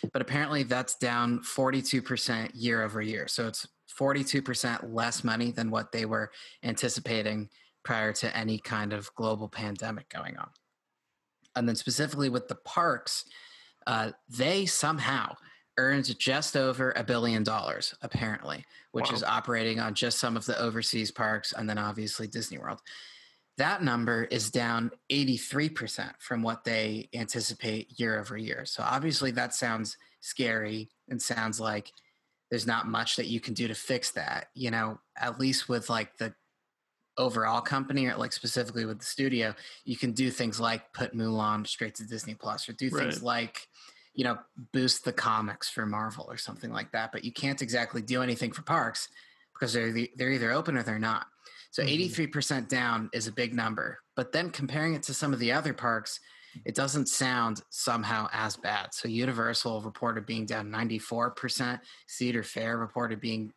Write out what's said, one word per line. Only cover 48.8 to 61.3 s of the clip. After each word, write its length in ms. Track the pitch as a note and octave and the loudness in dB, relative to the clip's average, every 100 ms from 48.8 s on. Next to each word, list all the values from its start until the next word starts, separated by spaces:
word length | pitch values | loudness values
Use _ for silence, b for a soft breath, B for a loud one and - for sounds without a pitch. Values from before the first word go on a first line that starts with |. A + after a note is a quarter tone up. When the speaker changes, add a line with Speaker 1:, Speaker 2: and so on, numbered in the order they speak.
| A#2 - - B B B B | 2 -2 -8 B B B B
Speaker 1:
because 180 | - B2 | -4 0
they're 220 | A#2 A2+ | 0 2
the, 180 | A2+ A#2+ B2+ | 0 -2 -2
they're 160 | B2+ | 0
either 180 | C3+ A#2 | 2 2
open 240 | C3+ E3 C3+ | 2 2 0
or 80 | |
they're 160 | A2+ G#2+ | 0 0
not. 280 | A2+ A2 - _ B B B | 0 0 -4 _ B B B
So 100 | - | -2
Speaker 2:
Mm-hmm. 80 | C3 | 2
Speaker 1:
eighty-three 380 | D3+ F#3 G#3+ D3+ | 2 2 0 0
percent 420 | D3+ C3+ C3+ A2+ | 0 0 0 2
down 400 | C3 A#2+ A2+ A2 | 2 4 2 0
is 160 | A#2+ A2 | -4 -4
a 60 | |
big 200 | G#2+ A#2+ | -2 -2
number. 460 | A#2+ A2+ G#2+ A#1 - - - | 0 0 0 -4 -6 -8 -4
But 160 | B2 | 0
then 180 | D3+ F3 | 0 0
comparing 440 | D#3 C3+ D3 D#3+ | -2 -2 0 0
it 100 | D3+ | 0
to 100 | - | -2
some 200 | C3+ D3 | -2 0
of 60 | C3 | 2
the 120 | A#2 | 4
other 220 | C#3+ D3 | 2 2
parks, 480 | - A#2+ A2+ G#2 - B B B B | 0 0 0 -2 -10 B B B B
it 100 | G#2+ | -4
doesn't 360 | A2+ C#3 C#3+ B2+ | 0 2 2 2
sound 540 | - C3 B2 A#2 G#2+ - | 2 2 4 2 0 -6
somehow 600 | - - A#2 G#2+ A2+ G#2+ | -4 0 0 2 0 0
as 240 | A2 A2 - | 0 -2 -2
bad. 380 | - G#2 F#2+ | -2 -2 -2
So 160 | - A2+ | -4 -2
Universal 720 | A2+ B2+ A#2 A2+ A2+ B2 A2 | 0 2 2 2 2 0 -2
reported 440 | A2 - A#2+ A2+ G#2 | -4 -2 0 0 -2
being 200 | A2+ G#2+ | -2 -2
down 260 | A2 G#2 | -2 -2
ninety-four 600 | G#2+ A2+ A2 - A#2 A#2+ | -2 0 0 -2 0 0